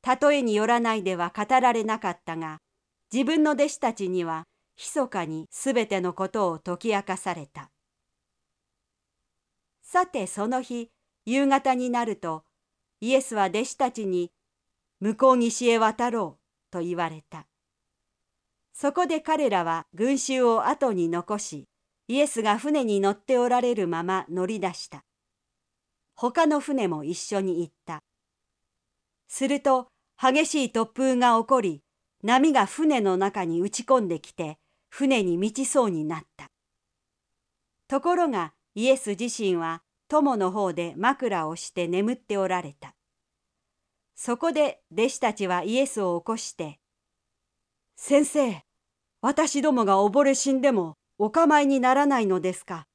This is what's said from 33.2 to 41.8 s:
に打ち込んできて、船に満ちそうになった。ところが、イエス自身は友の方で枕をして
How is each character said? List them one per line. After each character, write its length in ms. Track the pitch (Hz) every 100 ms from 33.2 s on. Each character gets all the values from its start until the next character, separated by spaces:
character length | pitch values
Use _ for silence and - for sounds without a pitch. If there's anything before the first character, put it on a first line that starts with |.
| 196 208
に 180 | 175 170
打 80 | 202
ち 140 | -
込 180 | 240 262
ん 60 | 196
で 120 | 160
き 120 | -
て、 260 | - 160 151 _ _ _
船 320 | - 269 254
に 160 | 185 170
満 160 | 208
ち 100 | 220
そ 220 | 269 285 226
う 40 |
に 140 | 165
な 140 | 151 160
っ 80 | - -
た。 140 | - _ _ _ _ _ _ _ _ _ _ _ _ _ _
と 120 | 269
こ 140 | 330 359
ろ 120 | 330
が、 240 | 214 165 _ _
イ 140 | - 240
エ 80 | 262
ス 140 | 214 190
自 60 |
身 320 | 240 - 202 175
は 260 | 165 165 _ _ _
友 280 | 302 285 240
の 140 | 185
方 220 | 202 190
で 220 | 160 170 165
枕 520 | 226 277 240 185 156
を 80 | 165
し 140 | -
て 180 | -